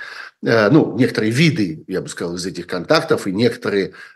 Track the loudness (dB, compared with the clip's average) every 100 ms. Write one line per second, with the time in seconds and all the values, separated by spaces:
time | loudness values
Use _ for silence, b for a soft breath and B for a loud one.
0 | B B B -6 0 4 6 6 4 2
1 | 0 0 -2 2 2 2 -2 -4 -8 -8
2 | -8 -8 -8 -6 -8 -10 -8 -6 0 0
3 | 2 -2 -2 0 0 0 -2 -2 -2 B
4 | B